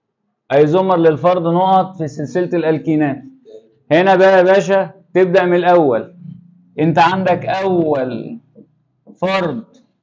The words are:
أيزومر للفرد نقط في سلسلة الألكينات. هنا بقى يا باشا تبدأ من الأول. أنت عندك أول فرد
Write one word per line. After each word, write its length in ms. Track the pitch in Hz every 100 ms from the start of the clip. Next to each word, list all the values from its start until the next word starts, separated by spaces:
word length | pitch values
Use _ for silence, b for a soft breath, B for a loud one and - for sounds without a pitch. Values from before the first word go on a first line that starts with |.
| _ _ _ _ -
أيزومر 440 | 143 151 180 190 175
للفرد 460 | 165 151 175 185
نقط 540 | 170 175 190 190 185 -
في 120 | 156
سلسلة 420 | 139 139 180 175
الألكينات. 680 | 175 156 156 135 151 147 127 - - - - _ _ -
هنا 240 | 156 190 185
بقى 220 | 190 190
يا 40 |
باشا 480 | 180 196 170 196 180 - _
تبدأ 300 | 180 185 190
من 120 | 175 175
الأول. 580 | 175 175 147 113 - - - - - _ _ -
أنت 200 | 160 165
عندك 480 | 170 190 180 175 -
أول 960 | 190 196 175 160 139 127 113 113 117 _ _ - _ _ _ _ -
فرد 480 | 185 294 160 233 - _ _ _